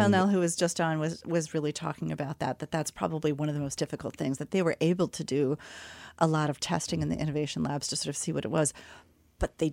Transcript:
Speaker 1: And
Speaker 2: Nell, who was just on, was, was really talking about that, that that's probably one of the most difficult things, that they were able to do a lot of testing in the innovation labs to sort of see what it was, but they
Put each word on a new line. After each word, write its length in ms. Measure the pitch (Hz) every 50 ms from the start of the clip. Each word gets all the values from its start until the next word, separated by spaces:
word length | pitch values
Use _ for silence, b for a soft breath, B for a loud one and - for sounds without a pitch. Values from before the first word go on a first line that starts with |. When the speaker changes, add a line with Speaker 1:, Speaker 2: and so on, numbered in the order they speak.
| 208
Speaker 1:
And 80 | 208
Speaker 2:
Nell, 160 | 202 185 190 202
who 100 | 196 185
was 160 | 175 170 -
just 240 | - 180 170 - -
on, 180 | 170 160 160 156
was, 240 | 151 165 165 - -
was 260 | - 170 170 156 156
really 180 | - 160 147 147
talking 400 | 151 - 160 156 147 - 165 160
about 280 | 156 151 143 139 156 -
that, 220 | - 131 127 -
that 100 | 151 -
that's 200 | - 160 147 -
probably 400 | - - - 165 160 151 156 151
one 180 | 143 143 151 151
of 40 | 147
the 60 | 147
most 180 | 143 135 - -
difficult 380 | 151 - 156 - - 117 -
things, 220 | - 147 135 135 -
that 120 | 147 -
they 100 | - 190
were 120 | 175 165 - -
able 260 | 156 165 180 180 175 127
to 140 | - -
do 360 | - - 131 143 143 131 151 - B B B B B B B B B B B B
a 80 | 165
lot 220 | 160 160 151 151 147
of 100 | 143 -
testing 420 | - - 175 160 - - 170 160
in 80 | 147 156
the 80 | 170 -
innovation 420 | 156 156 143 151 151 143 - 160
labs 260 | 156 143 147 143 - -
to 80 | 147
sort 120 | - - 143
of 80 | 143
see 160 | - - 165
what 120 | - 143 -
it 40 | 107
was, 220 | - 160 151 - - B B B B B B B B _ _ _ _ -
but 200 | - - - -
they 120 | 165 156